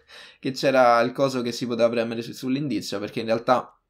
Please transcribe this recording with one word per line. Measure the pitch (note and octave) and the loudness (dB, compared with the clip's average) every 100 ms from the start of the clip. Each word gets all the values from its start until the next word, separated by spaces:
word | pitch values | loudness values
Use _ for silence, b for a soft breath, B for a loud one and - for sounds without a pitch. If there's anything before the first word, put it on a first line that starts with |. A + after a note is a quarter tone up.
| _ | _
<laughs> | - - _ | -20 -20 _
che | - | -10
c'era | C3 C#3+ C3 B2 A#2 | -2 2 4 6 6
il | A#2+ | 2
coso | B2+ C#3 B2+ | 0 -2 0
che | A#2 | -4
si | A#2+ A#2+ | -4 -4
poteva | A#2 A#2 | 2 2
premere | A#2 A2+ A#2 | 2 -4 -6
su-, | A#2 | -10
sull'indizio, | A2 B2+ C3 D3 G#2 - G2+ | -8 -4 -4 -2 -4 -4 -6
perché | G#2 - | -6 -6
in | A2 | -2
realtà | A2+ - B2 - _ _ | -2 2 0 0 _ _